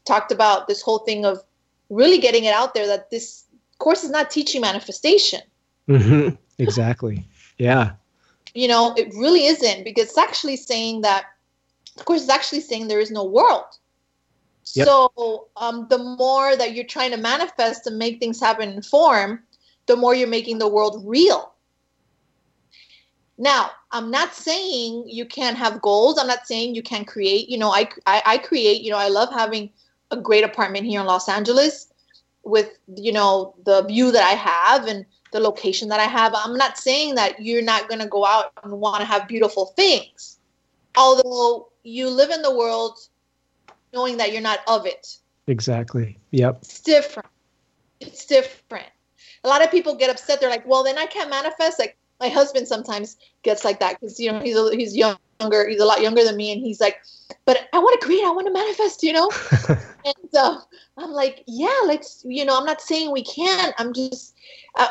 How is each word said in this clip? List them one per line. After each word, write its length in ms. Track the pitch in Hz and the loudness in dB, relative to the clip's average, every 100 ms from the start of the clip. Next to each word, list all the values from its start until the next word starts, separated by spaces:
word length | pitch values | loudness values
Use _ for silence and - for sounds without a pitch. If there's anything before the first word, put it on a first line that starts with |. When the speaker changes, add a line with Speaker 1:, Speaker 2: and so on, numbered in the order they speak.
Speaker 1:
talked 260 | - 214 214 | -2 0 0
about 380 | 214 220 190 - | 2 4 2 0
this 120 | 202 | -4
whole 160 | - 220 | -2 -2
thing 240 | 220 208 | -2 -2
of 180 | 202 190 - _ _ _ - | -2 -2 -8 _ _ _ -4
really 300 | 208 302 359 | 4 6 6
getting 260 | 240 226 | 4 4
it 100 | 220 | 2
out 200 | 208 262 | 2 0
there 120 | 220 202 | -2 -2
that 240 | 202 - | -4 -6
this 340 | - - - _ _ _ - | -12 -12 -20 _ _ _ -2
course 260 | 311 339 | 0 2
is 60 | 294 | 0
not 200 | 302 294 | -2 -2
teaching 300 | 302 285 269 | -2 -2 -2
manifestation. 800 | 214 196 - - 302 392 - - - _ _ _ - | -2 -4 -8 -4 2 4 2 -4 -10 _ _ _ 2
Speaker 2:
Mm-hmm. 480 | 135 107 151 147 - _ - | 4 6 4 2 -4 _ -4
Exactly. 680 | 113 120 113 120 113 101 - _ _ - | -2 0 -2 -2 -6 -8 -12 _ _ -2
Yeah. 340 | 120 131 107 - _ _ _ _ - | 2 2 0 -4 _ _ _ _ -14
Speaker 1:
You 140 | 240 247 | -2 2
know, 260 | 233 233 233 | 4 2 0
it 120 | 220 | -4
really 320 | 202 285 349 285 | 0 4 4 4
isn't, 380 | 311 233 190 | 2 0 -2
because 240 | 208 220 214 | -4 -2 0
it's 100 | - | 2
actually 380 | 370 - 294 262 | 0 0 -6 -6
saying 460 | - 226 226 226 | -6 -6 -4 -2
that, 240 | 208 196 - _ _ _ _ _ - - | 0 0 -4 _ _ _ _ _ -20 -8
the 80 | |
course 180 | - 330 | -2 0
is 60 | 262 | 0
actually 320 | 285 - 302 | 0 -2 -8
saying 260 | - 220 220 | -8 -8 -4
there 140 | 214 | -2
is 100 | 214 | -2
no 140 | 214 | -4
world. 400 | 190 226 466 359 - - _ _ _ _ _ _ _ _ - | 0 4 4 2 -4 -20 _ _ _ _ _ _ _ _ -6
Speaker 2:
Yep. 120 | 131 285 | 2 6
Speaker 1:
So, 640 | 269 254 240 226 214 - 208 | 6 6 2 -6 -6 -10 -8
um, 320 | 233 233 226 | -8 -6 -2
the 80 | 247 | -2
more 560 | 247 254 254 269 277 262 | -2 -2 2 2 2 2
that 180 | 233 | 0
you're 100 | 233 | -6
trying 260 | 240 302 254 | -8 -6 -4
to 60 | 226 | -4
manifest 680 | 226 285 359 - 226 269 240 | -2 -2 -2 -2 -2 -4 -8
and 100 | 220 | -6
make 220 | 233 233 | -6 -4
things 180 | 233 226 | -6 -2
happen 300 | 233 220 208 | 0 0 -4
in 120 | 196 | -10
form, 600 | - 285 330 220 202 233 _ _ _ _ - | 0 4 6 4 0 -6 _ _ _ _ 0
the 100 | 240 | 2
more 180 | 240 | 4
you're 140 | 254 240 | 2 0
making 300 | 233 233 220 | -2 -4 -4
the 100 | 214 | 0
world 340 | 208 214 208 | 0 0 -4
real. 480 | 196 254 381 - - _ _ _ _ _ _ _ _ _ _ _ _ _ _ _ _ _ _ - | -2 2 4 2 -4 _ _ _ _ _ _ _ _ _ _ _ _ _ _ _ _ _ _ -4
Now, 320 | 277 254 - - _ | 0 2 0 -8 _
I'm 200 | 233 226 | -10 -4
not 240 | 269 349 | -2 -4
saying 680 | - 320 349 370 254 233 233 233 | -6 -6 -6 -4 -6 -6 -10 -12
you 160 | 226 | -12
can't 320 | 233 - 247 233 | -12 -6 -6 -2
have 260 | 233 220 | -4 -2
goals. 360 | 208 202 254 302 | 0 4 4 2
I'm 80 | 254 | -2
not 200 | 240 - | -4 -6
saying 280 | 226 240 | -6 -6
you 80 | 226 | -8
can't 240 | 233 214 202 | -8 -10 -10
create. 420 | 214 196 208 226 | -4 0 0 -2
You 100 | 247 | -2
know, 120 | 214 | 0
I, 180 | 196 226 - 190 | 2 0 -4 0
I, 160 | 208 | 2
I 140 | 220 254 | 2 0
create, 440 | - 294 214 208 | 0 0 2 0
you 80 | 220 | -2
know, 80 | 208 | -2
I 100 | 202 | 0
love 240 | 202 247 | 0 0
having 380 | 254 220 220 208 _ _ _ - | -2 -4 -4 -10 _ _ _ -12
a 60 | 240 | -6
great 280 | 208 214 | 2 4
apartment 420 | 214 220 190 196 220 | 2 0 -4 -4 -4
here 140 | 208 | -4
in 60 | 190 | 0
Los 220 | 185 208 | 0 0
Angeles 600 | 202 214 254 302 - - _ _ _ _ _ | -4 0 2 2 0 -14 _ _ _ _ _
with, 340 | 208 214 214 - - 185 | 0 0 0 -6 -20 -10
you 160 | 220 | -4
know, 420 | 214 202 190 190 - | 0 2 2 -2 -4
the 180 | 202 196 | 2 2
view 280 | 196 220 254 | 2 2 2
that 100 | 233 | 4
I 100 | 180 | 4
have 540 | 208 196 170 190 262 220 | 2 0 2 4 2 0
and 200 | 202 - _ _ | -8 -12 _ _
the 80 | 214 | -2
location 480 | 214 208 196 185 214 | -2 -2 -4 -4 -2
that 120 | 214 | -2
I 40 | |
have. 300 | 214 240 226 | 0 2 0
I'm 220 | 208 226 247 | 0 -4 -2
not 200 | 262 - | -2 -2
saying 380 | 254 277 302 | -2 -2 -2
that 260 | 254 202 - | -2 -2 -4
you're 220 | 220 233 | -4 -2
not 260 | 226 220 214 | 0 -2 -2
gonna 200 | 220 208 | -8 -6
go 180 | 202 202 | -2 2
out 260 | 220 - - | 2 -2 -10
and 100 | 202 | -16
wanna 320 | 202 208 208 | -6 -4 -4
have 240 | 214 202 202 | -2 -4 -2
beautiful 380 | 226 208 196 190 - | -2 -2 -2 -4 0
things. 640 | 392 262 - - - - _ _ _ _ _ 254 | 2 2 -4 -20 -20 -20 _ _ _ _ _ 4
Although 720 | 262 254 247 247 240 240 - _ | 6 6 2 0 0 0 -8 _
you 280 | 233 233 254 | -12 -6 0
live 200 | 254 302 | 2 2
in 120 | 320 | 0
the 120 | 285 | -2
world 440 | 247 233 226 226 - _ _ _ _ _ _ _ _ _ | 0 -2 -2 -6 -10 _ _ _ _ _ _ _ _ _
knowing 240 | 247 254 233 | -6 -4 -2
that 140 | 208 | -4
you're 100 | 220 | -4
not 180 | 220 208 226 | -4 -4 0
of 200 | 220 180 | -2 -2
it. 300 | - - - _ _ - | -10 -14 -20 _ _ -6
Speaker 2:
Exactly. 720 | 117 123 117 117 123 107 - _ | -4 -4 -4 -4 -6 -6 -10 _
Yep. 260 | 131 123 123 | 0 0 -2
Speaker 1:
It's 180 | - - | -10 -8
different. 480 | 320 294 294 - - _ _ _ _ _ _ - | 2 2 2 -8 -18 _ _ _ _ _ _ -20
It's 260 | - - - | -20 -16 0
different. 600 | 269 262 - - 214 - _ _ _ - - | 2 2 -6 -16 -16 -16 _ _ _ -20 -6
A 40 | 254 | 2
lot 160 | 285 | 4
of 60 | 320 | 4
people 240 | 349 311 | 2 0
get 160 | 247 262 | 0 -2
upset. 300 | 247 - 277 | -2 -2 0
They're 100 | 254 | 0
like, 160 | 240 254 | -2 0
"Well, 180 | 262 | 0
then 140 | 262 285 | 0 -2
I 80 | 320 | -6
can't 240 | 415 294 | -6 -6
manifest." 480 | 277 311 320 330 - | -6 -6 -2 -2 -2
Like, 180 | 220 - _ - | -6 -8 _ -8
my 80 | 247 | -2
husband 400 | 277 285 269 247 | 2 2 0 -4
sometimes 480 | 220 240 208 214 - _ _ | -6 -6 -10 -10 -16 _ _
gets 220 | 226 208 | -2 0
like 160 | 220 196 | -2 -2
that 180 | 190 - | -4 -4
'cause, 220 | 220 - | -14 -8
you 100 | 226 | -6
know, 100 | 214 | -4
he's 160 | 240 220 | -2 0
a, 200 | 220 226 | 0 -2
he's 200 | 220 202 | -2 0
younger, 720 | 220 190 _ - 220 214 208 | 0 0 _ -10 -2 0 0
he's 120 | 208 | 2
a 60 | 214 | 2
lot 160 | 202 | 2
younger 200 | 220 233 | 2 2
than 140 | 226 208 | 2 0
me, 160 | 208 | -6
and 80 | 208 | -6
he's 200 | 247 202 | -6 -2
like, 200 | 202 - - - - - - | -2 -2 -12 -20 -20 -4 0
"But 220 | 254 - | 0 0
I 60 | 349 | 2
wanna 200 | 415 466 | 4 4
create, 260 | 277 381 | 2 2
I 60 | 370 | 2
wanna 220 | 349 381 | -2 -2
manifest," 500 | 381 427 381 403 - | -2 -4 -2 -4 -2
you 100 | 320 | -2
know? 180 | 320 381 - - | 0 0 -2 0
Speaker 2:
<laughs> 280 | 127 - 151 - - | 0 2 -2 -4 -10
Speaker 1:
And, 320 | 285 - - | -8 -8 0
uh, 240 | 294 269 294 - _ _ 269 | 2 2 0 -10 _ _ -16
I'm 160 | 330 | -10
like, 300 | 285 269 262 - | -4 -4 -6 -14
"Yeah, 320 | 233 370 539 381 | -6 -2 0 0
let's," 360 | 302 - - 254 | -2 -6 -18 -10
you 180 | 262 | -4
know, 120 | 269 262 | 0 0
I'm 80 | |
not 160 | 302 311 | 0 -6
saying 300 | - 320 311 | -4 -4 -4
we 120 | 269 | -6
can't. 520 | - - 359 370 349 - | -8 -4 -2 0 -2 -4
I'm 140 | 240 | -8
just, 420 | 247 262 254 - _ - - - - | -6 -8 -10 -16 _ -20 -20 -8 -2
I, 120 | 247 | 0